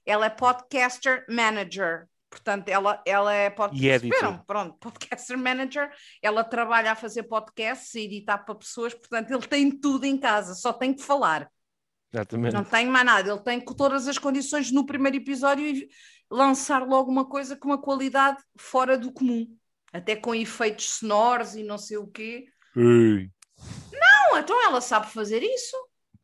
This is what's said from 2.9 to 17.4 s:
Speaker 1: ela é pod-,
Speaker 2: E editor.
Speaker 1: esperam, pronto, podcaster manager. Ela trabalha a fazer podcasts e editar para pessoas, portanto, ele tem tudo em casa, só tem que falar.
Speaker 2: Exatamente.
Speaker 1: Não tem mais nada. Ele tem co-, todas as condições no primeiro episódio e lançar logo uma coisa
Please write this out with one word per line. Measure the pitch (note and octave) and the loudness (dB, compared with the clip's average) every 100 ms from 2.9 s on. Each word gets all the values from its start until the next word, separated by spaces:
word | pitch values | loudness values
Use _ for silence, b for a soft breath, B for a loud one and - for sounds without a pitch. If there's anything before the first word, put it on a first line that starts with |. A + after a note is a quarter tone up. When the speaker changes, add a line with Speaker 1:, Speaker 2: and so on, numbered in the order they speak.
| G#3 | 0
Speaker 1:
ela | F3 G3+ G#3 | 0 2 2
é | G#3 G3+ | 2 0
pod-, | G3+ G#3 C#3 | -2 -4 2
Speaker 2:
E | C3+ | 4
editor. | C3 A#2+ | 4 2
Speaker 1:
esperam, | B4+ - F3+ - | 0 0 -4 -8
pronto, | G#3 F3+ - | -6 -6 -10
podcaster | A#3 - - B3 - B3+ | -18 -16 -12 -12 -10 -6
manager. | B3+ B3+ C4 D4 C#4+ B B B | -4 -4 -4 -6 -6 B B B
Ela | G#3+ A3 | -2 0
trabalha | A3+ A#3 A3+ A#3 A3 | 0 -2 0 2 2
a | |
fazer | A3 A3+ A3+ | -2 -6 -10
podcasts | A3+ A3 A3 - A3 C4 - | -6 -6 -6 -8 -6 -8 -10
e | A3+ G#3+ | -10 -10
editar | G#3 G#3 G3+ | -8 -4 -4
para | G3+ | -4
pessoas, | G#3 - - A#3 | -14 -14 -8 -8
portanto, | A#3 - A#3 A3+ | -8 -8 -6 -4
ele | C4 - | -6 -2
tem | C#4+ C#4 | 2 2
tudo | C#4 C#4+ C4 C#4 | 2 -2 0 0
em | C4+ | 0
casa, | C4 G#3 F3+ | 2 0 -2
só | F3+ B3 | -6 -4
tem | A#3 C4 | -2 -2
que | C4+ | -4
falar. | - C#4+ F#3+ D#3 - _ _ _ _ _ _ | -2 2 2 0 -4 _ _ _ _ _ _
Speaker 2:
Exatamente. | A2+ G2+ A#2 A#2+ | -8 -4 -2 -2
Speaker 1:
Não | G#3 | -2
tem | - A3+ B3 | 0 2 4
mais | B3+ | 4
nada. | B3 G#3 F#3+ | 4 4 2
Ele | G3+ | -4
tem | A#3+ A#3+ | -4 -6
co-, | B3 | -6
todas | - C#4 C4+ B3+ | 0 0 0 -4
as | C4+ | -4
condições | C#4 C4+ C#4 D4 C4 | -2 -2 -2 -4 0
no | C4+ C#4 | 0 0
primeiro | C#4 C#4 C4+ | 0 0 -2
episódio | C#4 C4+ C#4 C#4 D4+ | -4 0 2 2 0
e | C4+ C#4+ b b b - | -4 -8 b b b -6
lançar | A#3 C#4 C4 - C4+ B3+ | 2 4 4 0 -2 2
logo | C4+ B3+ | 2 2
uma | C4 C4 | 0 -2
coisa | C#4 | -4